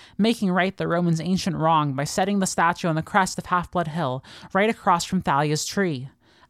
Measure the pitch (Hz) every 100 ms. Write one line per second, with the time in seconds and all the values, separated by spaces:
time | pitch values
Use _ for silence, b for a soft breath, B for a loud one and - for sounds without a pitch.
0 | B B 220 233 196 180 185 - 160 170
1 | 175 160 170 185 - 151 156 160 147 131
2 | 143 - 185 202 190 - 170 175 180 156
3 | - 208 185 - - 180 165 180 160 160
4 | 139 131 B B B 190 214 233 - 170
5 | - 185 175 143 151 151 - - 185 135
6 | 135 _ b b